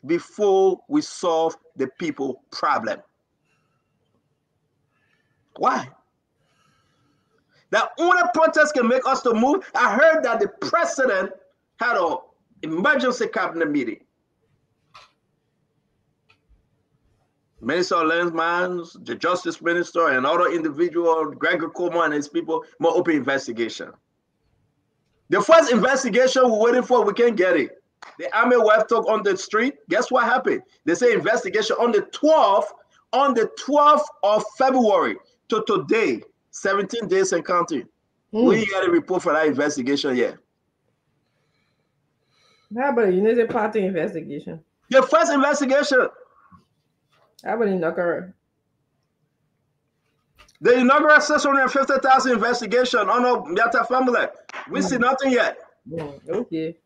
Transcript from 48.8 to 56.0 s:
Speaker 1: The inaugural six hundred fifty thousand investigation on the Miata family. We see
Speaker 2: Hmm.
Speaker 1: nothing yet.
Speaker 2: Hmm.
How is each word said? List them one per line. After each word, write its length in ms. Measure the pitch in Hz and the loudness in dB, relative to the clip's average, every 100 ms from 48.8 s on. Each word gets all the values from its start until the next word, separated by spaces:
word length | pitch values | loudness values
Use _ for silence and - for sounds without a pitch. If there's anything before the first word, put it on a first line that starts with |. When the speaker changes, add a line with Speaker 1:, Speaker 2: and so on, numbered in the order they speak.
| _ _ _ _ _ _ _ _ _ _ _ _ _ _ _ _ _ _ | _ _ _ _ _ _ _ _ _ _ _ _ _ _ _ _ _ _
Speaker 1:
The 200 | 180 247 | 2 4
inaugural 400 | 247 294 302 302 | 4 4 6 4
six 240 | 302 302 | 4 0
hundred 240 | 294 269 262 | 2 2 0
fifty 260 | 277 269 269 | 0 0 0
thousand 300 | 269 262 254 | 4 2 2
investigation 760 | 240 226 233 214 233 254 - 196 | 0 0 -4 -2 0 0 0 0
on 140 | 233 | 2
the 400 | 247 240 285 180 | 2 0 -2 -2
Miata 240 | 226 247 233 | 0 0 0
family. 400 | 254 254 233 139 - _ - - | 0 0 0 -2 -8 _ -18 -8
We 120 | - | -6
see 140 | 185 254 | -4 0
Speaker 2:
Hmm. 60 | |
Speaker 1:
nothing 300 | 240 269 277 | 0 0 0
yet. 260 | 247 190 - - _ - | 0 0 -4 -18 _ -14
Speaker 2:
Hmm. 220 | 165 | -10